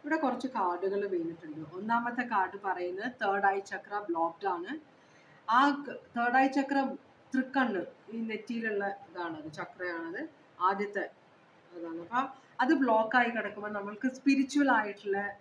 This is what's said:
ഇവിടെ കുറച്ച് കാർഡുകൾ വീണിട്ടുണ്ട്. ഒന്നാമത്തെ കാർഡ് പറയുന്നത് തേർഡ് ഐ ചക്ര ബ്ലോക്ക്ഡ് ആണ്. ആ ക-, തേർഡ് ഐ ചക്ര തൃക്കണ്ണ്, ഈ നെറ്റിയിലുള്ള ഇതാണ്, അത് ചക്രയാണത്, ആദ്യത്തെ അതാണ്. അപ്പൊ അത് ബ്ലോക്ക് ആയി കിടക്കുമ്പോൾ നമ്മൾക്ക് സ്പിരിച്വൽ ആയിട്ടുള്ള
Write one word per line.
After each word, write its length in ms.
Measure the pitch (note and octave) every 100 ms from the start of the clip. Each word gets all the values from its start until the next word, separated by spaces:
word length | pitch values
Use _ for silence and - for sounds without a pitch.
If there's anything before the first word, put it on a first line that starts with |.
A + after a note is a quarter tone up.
| D4
ഇവിടെ 120 | D#4+
കുറച്ച് 240 | C#4 A#3+ C4 A3+
കാർഡുകൾ 460 | F#3 F3 F#3+ G3+ G3
വീണിട്ടുണ്ട്. 480 | F3+ E3 E3 D#3 D3+ D3+ F3+
ഒന്നാമത്തെ 480 | G#3+ A#3 A#3+ A#3+ A#3+
കാർഡ് 240 | G#3+ F#3 G3
പറയുന്നത് 420 | G3 F3+ F3+ F#3 A#3 -
തേർഡ് 260 | G#3 G3 G3
ഐ 60 | G3 G3
ചക്ര 220 | F#3+ - G3+ G3+
ബ്ലോക്ക്ഡ് 400 | E3 E3 - G3
ആണ്. 180 | F3 F#3 D#4 - - - - - - - A#3+
ആ 20 | C#4+ C#4+
ക-, 120 | - - - A#3+
തേർഡ് 200 | A#3+ B3+
ഐ 40 | C4+ C#4
ചക്ര 220 | C4+ C#4 B3+ - - - -
തൃക്കണ്ണ്, 500 | C4 B3+ C#4 B3 F#3+ - - -
ഈ 60 | A3+ A3+
നെറ്റിയിലുള്ള 520 | G#3+ - A#3 A3+ G3+ G3 G3 -
ഇതാണ്, 280 | F3 E3+ D#3
അത് 80 | D#3 E3+
ചക്രയാണത്, 600 | F3 - F3+ E3+ E3 G3+ D#4 - - - F3+
ആദ്യത്തെ 360 | G3+ G3+ G3+ - - _ _ _ _ _ F3
അതാണ്. 240 | E3 E3
അപ്പൊ 160 | E3+ B3 C#4+ - - -
അത് 100 | B3+ C#4+
ബ്ലോക്ക് 340 | B3+ A3 A3 B3
ആയി 100 | A#3 A3+
കിടക്കുമ്പോൾ 360 | G3+ G3+ G#3 G#3
നമ്മൾക്ക് 300 | G3+ G#3+ C4 B3+
സ്പിരിച്വൽ 520 | C#4 C4+ C4+ C#4+ C#4 A3+
ആയിട്ടുള്ള 420 | G#3 G3+ G3+ G3 G3+ -